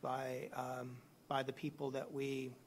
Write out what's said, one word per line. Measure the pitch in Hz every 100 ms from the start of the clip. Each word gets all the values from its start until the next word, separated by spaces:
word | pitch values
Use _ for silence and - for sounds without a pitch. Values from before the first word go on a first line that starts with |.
by, | 131 131 131 127 - -
um, | 127 127 123 123 - - -
by | 139
the | 135
people | 135 151 143 139
that | 131 -
we | 143 139 135 131 127